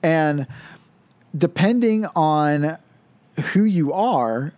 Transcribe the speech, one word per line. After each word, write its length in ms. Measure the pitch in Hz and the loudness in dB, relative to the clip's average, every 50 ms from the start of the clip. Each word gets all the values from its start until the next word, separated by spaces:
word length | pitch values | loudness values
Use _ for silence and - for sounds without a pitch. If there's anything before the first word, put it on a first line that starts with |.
And 460 | - 165 160 160 156 151 147 147 139 - - - - - - - _ _ _ _ _ _ _ _ _ _ - | 0 2 2 2 2 0 0 -2 -4 -8 -12 -20 -20 -20 -20 -20 _ _ _ _ _ _ _ _ _ _ -4
depending 680 | 151 165 160 - - 175 202 240 247 233 226 220 214 214 - - | -2 -2 -2 0 0 0 2 2 2 2 2 0 0 -2 -4 -2
on 600 | 175 156 156 151 151 151 147 147 147 147 151 160 170 _ _ _ _ _ _ _ _ _ _ _ - 147 - - | 0 0 2 2 2 2 2 0 0 -2 -2 -4 -8 _ _ _ _ _ _ _ _ _ _ _ -8 -6 -2 0
who 100 | 185 208 | 2 2
you 280 | 220 196 175 151 139 156 | 2 2 2 0 0 0
are 600 | 190 208 247 226 139 120 113 113 117 135 151 - | 0 0 0 0 0 0 0 -2 -4 -4 -8 -10